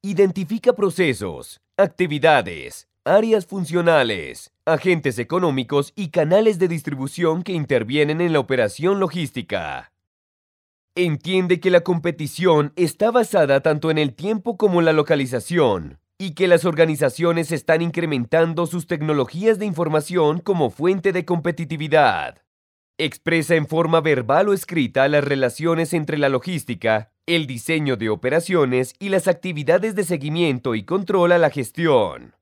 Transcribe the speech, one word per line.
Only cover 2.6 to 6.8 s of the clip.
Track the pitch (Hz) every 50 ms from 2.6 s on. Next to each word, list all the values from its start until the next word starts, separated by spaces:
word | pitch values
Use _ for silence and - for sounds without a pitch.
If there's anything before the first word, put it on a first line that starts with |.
| 62 62 - - - _ _ _ _
áreas | 135 170 202 220 226 220 214 175
funcionales, | _ 196 196 175 143 160 175 175 170 165 151 131 117 107 92 76 65 60 - - - _ _ _
agentes | - 160 147 - 180 175 165 - 143 117 117
económicos | 120 - 156 180 185 165 139 131 127 113 147 143 143 - _
y | - 196 156
canales | - 175 156 151 175 202 220 220 214 170
de | 185 180
distribución | 170 160